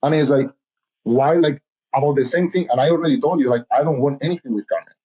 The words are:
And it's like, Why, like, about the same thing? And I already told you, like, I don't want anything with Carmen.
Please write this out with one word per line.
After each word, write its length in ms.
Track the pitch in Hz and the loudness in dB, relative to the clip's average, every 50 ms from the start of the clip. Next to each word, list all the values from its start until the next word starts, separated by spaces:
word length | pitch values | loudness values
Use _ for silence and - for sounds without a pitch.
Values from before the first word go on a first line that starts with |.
And 120 | - 139 151 | 0 0 0
it's 160 | 156 147 127 | 2 2 2
like, 180 | 143 135 131 - - _ _ _ _ _ _ _ _ _ _ | 2 2 0 -2 -6 _ _ _ _ _ _ _ _ _ _
Why, 300 | - 117 127 135 143 160 | -2 0 2 2 2 2
like, 280 | 175 170 151 143 147 _ _ _ _ _ _ - | 2 2 0 0 -4 _ _ _ _ _ _ -4
about 220 | 131 139 147 143 | -2 0 0 2
the 80 | 139 131 | 0 0
same 260 | 123 - 170 180 175 | 0 0 -2 -2 0
thing? 180 | - 185 175 - | 0 -2 -2 0
And 100 | 123 123 | 0 0
I 100 | 131 151 | 2 2
already 300 | 170 165 170 165 139 120 | 2 0 0 0 -2 0
told 200 | 120 147 175 175 | 0 0 0 0
you, 100 | 139 127 | 0 2
like, 140 | 123 120 120 _ | 0 -2 -2 _
I 100 | 120 127 147 | -2 0 0
don't 160 | 160 160 131 | 0 0 0
want 200 | 127 143 139 139 | 0 -2 -2 -2
anything 320 | - 127 - 175 _ 131 113 | -4 -6 -6 -6 _ -6 -6
with 120 | 104 101 _ | -6 -4 _
Carmen. 260 | - 85 - _ _ _ | -6 -8 -8 _ _ _